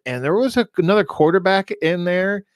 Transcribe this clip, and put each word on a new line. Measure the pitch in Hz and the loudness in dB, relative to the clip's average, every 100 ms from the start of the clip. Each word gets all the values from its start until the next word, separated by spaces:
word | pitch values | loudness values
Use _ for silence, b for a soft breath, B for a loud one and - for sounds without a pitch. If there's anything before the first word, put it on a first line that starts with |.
| - | -8
and | 123 | -6
there | 135 190 | -2 0
was | 262 254 | 0 -2
a, | 226 - | -2 -2
another | 170 208 | 2 2
quarterback | - - 156 185 180 196 190 - | 0 2 2 2 2 0 -2 -4
in | 160 175 175 | -2 -2 -2
there | 180 190 202 - | -2 -2 -4 -8